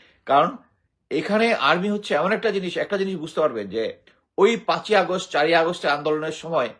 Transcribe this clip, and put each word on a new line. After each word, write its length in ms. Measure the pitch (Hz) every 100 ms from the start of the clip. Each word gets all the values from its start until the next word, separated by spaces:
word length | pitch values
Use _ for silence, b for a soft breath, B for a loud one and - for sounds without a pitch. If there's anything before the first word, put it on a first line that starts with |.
| b b -
কারণ 300 | 139 170 269 _ _ _ _ _
এখানে 440 | 156 160 208 226
আর্মি 360 | 220 135 170 196
হচ্ছে 240 | 208 -
এমন 180 | 151 175
একটা 180 | 214 226
জিনিস, 260 | 196 180 170
একটা 200 | 151 202
জিনিস 200 | 190 185
বুঝতে 240 | 156 -
পারবেন 280 | 156 117 98
যে 300 | 107 110 - _ b b -
ওই 180 | 202 226
পাঁচই 380 | - 165 -
আগস্ট, 360 | 208 175 180 -
চারই 240 | 151 156
আগস্টের 360 | 165 165 175 160
আন্দোলনের 420 | 143 147 156 156
সময় 360 | - 160 160 120 -